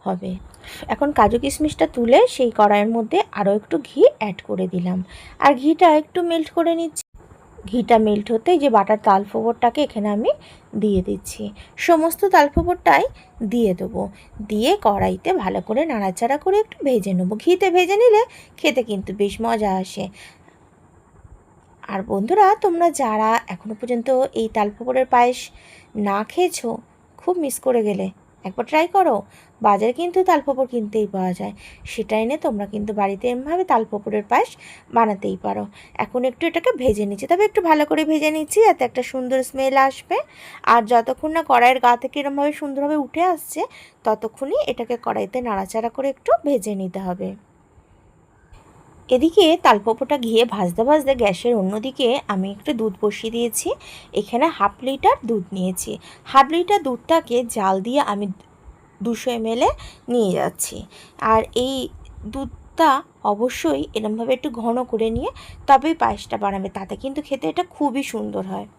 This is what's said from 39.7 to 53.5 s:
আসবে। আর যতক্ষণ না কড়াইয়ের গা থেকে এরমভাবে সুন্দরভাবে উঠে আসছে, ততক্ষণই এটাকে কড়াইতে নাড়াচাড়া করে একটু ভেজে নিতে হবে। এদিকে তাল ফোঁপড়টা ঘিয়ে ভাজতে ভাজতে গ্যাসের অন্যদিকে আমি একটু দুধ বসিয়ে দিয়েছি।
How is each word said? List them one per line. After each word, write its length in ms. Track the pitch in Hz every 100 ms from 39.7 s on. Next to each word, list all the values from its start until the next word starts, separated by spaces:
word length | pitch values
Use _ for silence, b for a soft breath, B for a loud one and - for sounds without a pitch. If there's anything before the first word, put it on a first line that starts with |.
| 269 269
আসবে। 280 | 262 - 415 622 B B B -
আর 60 | 233 220
যতক্ষণ 380 | 240 226 262 311 320
না 60 | 311
কড়াইয়ের 280 | 247 240 262
গা 80 | 247 240
থেকে 140 | 254 294
এরমভাবে 300 | 277 277 285 294
সুন্দরভাবে 360 | 294 269 285 302
উঠে 180 | 294 - 359
আসছে, 260 | 330 - - 440 B B B -
ততক্ষণই 540 | 220 226 - 269 466 605
এটাকে 220 | 247 226 240 233
কড়াইতে 320 | 214 196 254 240
নাড়াচাড়া 440 | 196 190 226 233 -
করে 120 | 277
একটু 160 | 269 - 659 294
ভেজে 260 | 269 202 202
নিতে 180 | 185 190 190
হবে। 240 | 180 190 196 _ _ _ _ _ _ _ _ _ _ _ - _ - _ - -
এদিকে 360 | 254 302 330 339 339
তাল 140 | 311 214
ফোঁপড়টা 320 | 208 233 262 294 226
ঘিয়ে 160 | 220 233
ভাজতে 280 | 208 180 175 233
ভাজতে 240 | 302 269 262
গ্যাসের 300 | 214 180 240 233
অন্যদিকে 480 | 185 214 240 262 254 269 -
আমি 160 | 196 190 202
একটু 140 | - 247
দুধ 140 | 220 190
বসিয়ে 320 | 208 208 226 233
দিয়েছি। 320 | 233